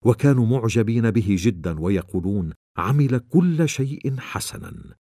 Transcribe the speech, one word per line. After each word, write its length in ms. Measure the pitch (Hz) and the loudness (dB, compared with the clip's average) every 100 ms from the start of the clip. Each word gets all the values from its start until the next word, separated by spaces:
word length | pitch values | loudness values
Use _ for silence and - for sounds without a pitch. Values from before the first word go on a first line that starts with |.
وكانوا 420 | 113 120 143 131 113 | 2 4 4 4 2
معجبين 640 | 131 113 113 110 117 113 | 2 0 0 0 2 2
به 260 | 107 98 98 | 2 2 2
جدًا، 420 | 101 90 85 78 | 0 -2 -6 -4
ويقولون: 720 | 85 98 - 95 90 101 82 82 _ - | 0 -2 -2 -6 -4 -4 -4 -8 _ -6
"عمل 400 | 90 143 139 123 | 0 2 2 0
كل 500 | - 175 180 160 160 | 0 2 2 2 0
شيء 480 | - 135 147 - 131 | -2 -6 -4 -6 -6
حسنًا 760 | - - - - - - 73 - | -8 -8 -8 -12 -14 -16 -18 -20